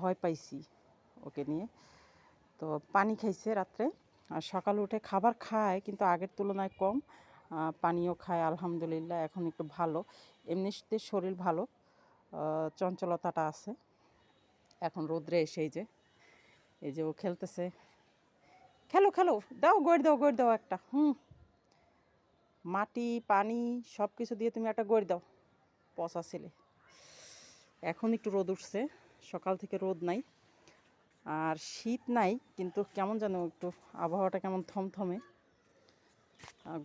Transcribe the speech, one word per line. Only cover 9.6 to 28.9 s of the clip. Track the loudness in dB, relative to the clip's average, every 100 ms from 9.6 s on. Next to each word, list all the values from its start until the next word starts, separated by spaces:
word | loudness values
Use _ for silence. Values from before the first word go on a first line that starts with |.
| -10 -2
ভালো, | -2 -2 -6 -14 -20 _ -6
এমনিতে | -2 -2 -4 -4 -6 -2
শরীর | -2 -2 -2
ভালো, | 0 0 -2
আহ, | -8 _ _ _ _ _ -6 -2 -2 -4 -2
চঞ্চলতাটা | -2 0 -2 0 0 0 -2
আছে। | -4 -10 -12 _ _ _ _ _ _ _ _ _ _
এখন | -6 -4 -4
রোদ্রে | -4 0 0 0
এসে | 0 -4
এই |
যে, | -4 -10 _ _ _ -20 -20 _ _ _ _
এই | -10 -4
যে | -4
ও | -4
খেলতেছে, | -6 -6 -8 -6 -6 -8 -20 _ _ _ _ _ _ -20 -20 _ _
খেলো | 6 6
খেলো, | 6 4 2 -2 2
দাও | 6 6 6
গড় | 6
দাও, | 6 6
গড় | 4 4
দাও | 4 4
একটা। | 0 -8 -4
হুম, | 2 4 2 _ -20 -20 _ _ _ _ _ _ _ _ _ _ _
মাটি | -6 -4 -2 -2 -2 -2 4
পানি | 4 4 0 -2 -4 -6 -2
সব | -2 -2
কিছু | -6 0
দিয়ে | -2
তুমি | 0 -2
একটা | -2 4
গড় | 4 4
দাও, | -2 -4 _ _ _ _ _ _ -8
পচা | -6 -6 -8
ছেলে। | -10 -12 -18 _ _ _ -20 -20 -20 -20 -20 -20 -20 _ _
এখন | -6 -2 0 0
একটু | 0
রোদ | 0 0
উঠছে, | -2 -4 -4 -4